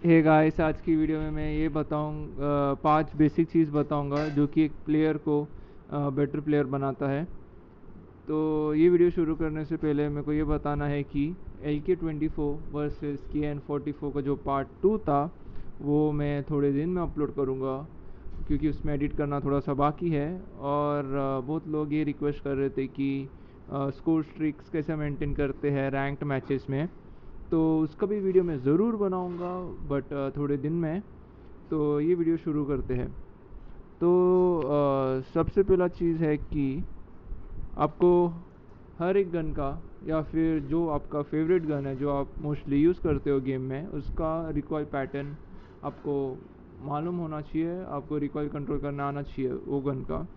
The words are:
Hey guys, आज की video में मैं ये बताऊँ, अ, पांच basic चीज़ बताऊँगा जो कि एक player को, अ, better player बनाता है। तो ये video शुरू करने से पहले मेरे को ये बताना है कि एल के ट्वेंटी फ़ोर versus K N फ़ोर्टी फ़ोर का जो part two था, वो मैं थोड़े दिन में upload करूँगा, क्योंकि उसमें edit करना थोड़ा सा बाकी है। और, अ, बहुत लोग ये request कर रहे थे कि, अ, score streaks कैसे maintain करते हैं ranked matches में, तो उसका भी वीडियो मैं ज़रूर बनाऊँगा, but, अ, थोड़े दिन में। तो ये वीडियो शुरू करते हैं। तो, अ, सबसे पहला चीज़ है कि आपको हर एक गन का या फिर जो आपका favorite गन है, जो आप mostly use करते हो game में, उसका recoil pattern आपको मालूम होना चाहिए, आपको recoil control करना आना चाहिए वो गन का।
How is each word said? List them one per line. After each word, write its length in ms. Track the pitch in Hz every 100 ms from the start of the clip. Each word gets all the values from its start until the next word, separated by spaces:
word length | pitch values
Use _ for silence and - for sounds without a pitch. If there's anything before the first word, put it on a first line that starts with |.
| 170
Hey 160 | 165
guys, 360 | 156 156 156 160
आज 220 | 160 156
की 140 | - 160
video 240 | 156 156
में 120 | 156
मैं 220 | 151 151
ये 160 | 151 156
बताऊँ, 580 | 151 147 151 151 151 -
अ, 80 | - 143 143 143
पांच 420 | 139 156 151 151 147
basic 340 | 151 - 165
चीज़ 220 | 165 160
बताऊँगा 580 | 147 147 147 143 143 156
जो 180 | 143 143
कि 140 | 151
एक 100 | 156 - -
player 320 | 151 156 151
को, 300 | 151 147 151 - - - -
अ, 180 | 147 143
better 300 | 135 143 151
player 260 | 147 147 135
बनाता 420 | 139 139 131 139
है। 180 | 139 175 - - - - - - - - - -
तो 460 | 156 156 151 151
ये 160 | 151 170
video 200 | 175 175
शुरू 260 | 170 151 156
करने 300 | 160 156 147
से 120 | 160
पहले 320 | 156 143 147
मेरे 120 | 143
को 120 | 139
ये 100 | 151
बताना 420 | 151 147 147 147 143
है 180 | 143
कि 320 | 143 143 147 180 - -
एल 160 | 147 147
के 160 | 151 175
ट्वेंटी 320 | 165 156 151
फ़ोर 440 | 151 147 143 -
versus 580 | 147 147 143 147 143 -
K 60 | 147
N 200 | 147 147
फ़ोर्टी 320 | 143 147 147
फ़ोर 200 | 143 147
का 80 | 139
जो 140 | 135 143
part 320 | - 139 135 -
two 160 | 190 214
था, 340 | 160 143 151 - - - - -
वो 300 | 143 147 151
मैं 320 | 147 147 143
थोड़े 300 | 139 151 143
दिन 160 | 139 165
में 120 | 180
upload 340 | 165 147 143 -
करूँगा, 520 | 135 135 135 131 156 - - - - - -
क्योंकि 220 | - 151
उसमें 240 | 143 156
edit 200 | 147 143
करना 260 | 143 147 143
थोड़ा 200 | 139 139
सा 140 | 135
बाकी 360 | 139 143 147 175
है। 340 | 151 147 185 - 101
और, 460 | 139 143 147 147 135
अ, 420 | 139 139 135 127
बहुत 200 | 156 156
लोग 260 | 151 151
ये 100 | 151
request 400 | 147 143 147 143
कर 120 | 139 135
रहे 140 | 139
थे 180 | 139 131
कि, 420 | - 139 135 135 - - - -
अ, 200 | 139 139
score 340 | 135 - 160
streaks 460 | 151 - 156 151 -
कैसे 260 | 165 147 156
maintain 380 | 151 139 147
करते 360 | 143 143 135 143
हैं 220 | 139 135
ranked 320 | 135 139 139
matches 440 | 147 135 131 135 -
में, 200 | 135 170 - - - - - -
तो 280 | 165 160 160
उसका 280 | 156 - 202
भी 120 | 208
वीडियो 240 | 190 185
मैं 160 | 175 151
ज़रूर 360 | 127 160 226 220
बनाऊँगा, 840 | 196 185 180 175 175 180 180 - 147
but, 240 | 139 135
अ, 160 | 143 139
थोड़े 280 | 139 143 143
दिन 160 | 143
में। 280 | 170 160 170 - - - - - - -
तो 300 | 156 147 147
ये 160 | 156 175
वीडियो 220 | 165 165
शुरू 280 | 160 151 139
करते 280 | 139 -
हैं। 160 | 127 - - - - - - - - - -
तो, 600 | 175 180 180 185 180 170 135
अ, 560 | 147 143 139 131 131
सबसे 420 | 131 165 165 -
पहला 240 | 196 185 180
चीज़ 300 | - 170 160
है 200 | 160 147
कि 460 | - 151 139 135 - - - - - - - - - -
आपको 560 | 147 156 180 175 175 170 - - - - - -
हर 180 | 175 196
एक 140 | 185
गन 200 | 165 156
का 300 | 156 139 156 - - -
या 160 | 160
फिर 380 | 151 160 160 156
जो 280 | 139 160 170
आपका 340 | 147 - 151
favorite 440 | 147 151 160 185 156
गन 200 | 147 139
है, 100 | 131
जो 140 | 143
आप 180 | 139 139 -
mostly 320 | 151 143 143
use 280 | 143 160 180
करते 280 | 170 139 143
हो 100 | 139
game 220 | 131 131
में, 260 | 131 131 156
उसका 640 | 151 - - 160 160 165
recoil 360 | 147 139 156 147
pattern 500 | 143 135 139 143 147 - - - -
आपको 540 | 143 - 151 143 135 131 - - - -
मालूम 340 | 139 147 165 180
होना 260 | 165 151
चाहिए, 420 | 147 160 165 175
आपको 340 | 185 143 147 151
recoil 320 | 143 151 147
control 300 | 151 139 143
करना 280 | 143 143 139
आना 140 | 143
चाहिए 320 | 143 - 131
वो 280 | 131 - 139
गन 200 | 139 131
का। 260 | - 156 170